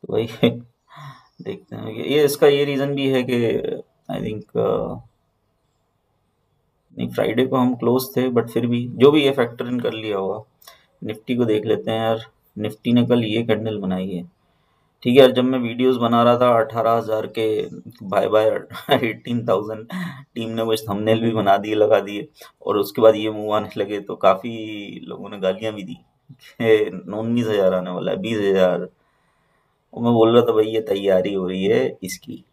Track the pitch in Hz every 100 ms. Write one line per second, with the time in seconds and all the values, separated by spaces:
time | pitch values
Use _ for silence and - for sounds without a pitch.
0 | - 110 117 - - - - _ _ -
1 | 143 - _ _ 180 190 _ 113 107 110
2 | 113 143 143 143 147 143 143 139 139 139
3 | 135 131 123 123 117 - - - - _
4 | _ 101 - 107 - 113 107 107 107 113
5 | - _ _ _ _ _ _ _ _ _
6 | _ _ _ _ _ _ _ _ _ -
7 | 120 120 113 113 131 135 123 123 117 123
8 | 127 - 127 120 113 - 120 120 120 117
9 | 131 151 139 135 117 - 120 123 113 110
10 | 110 101 95 104 123 _ - - _ _
11 | - 107 - 123 120 107 107 104 - 113
12 | 113 113 113 _ _ - 104 - - 120
13 | 120 120 110 110 117 104 110 104 98 92
14 | 95 92 - _ _ _ _ _ _ _
15 | 123 123 131 120 127 131 117 120 127 123
16 | 117 120 120 120 123 117 110 113 113 117
17 | 107 110 110 - 110 107 - - - -
18 | 98 101 - 107 110 101 - 113 - 135
19 | 123 107 - 120 113 98 107 110 113 185
20 | 175 135 139 - 113 113 113 110 - 101
21 | 107 110 117 110 98 98 104 107 104 104
22 | 98 104 - _ - _ - 101 98 -
23 | 110 107 110 104 107 104 104 - 101 104
24 | 92 92 98 95 120 113 110 107 101 -
25 | - 101 98 104 95 92 110 104 95 -
26 | _ _ _ - - _ 117 110 107 92
27 | - 104 113 120 110 104 92 92 90 90
28 | 90 95 98 110 101 95 92 90 90 _
29 | _ _ _ _ _ _ _ _ _ -
30 | 117 117 113 117 98 107 107 110 107 98
31 | 98 92 92 98 90 92 95 120 131 -
32 | 92 - - - _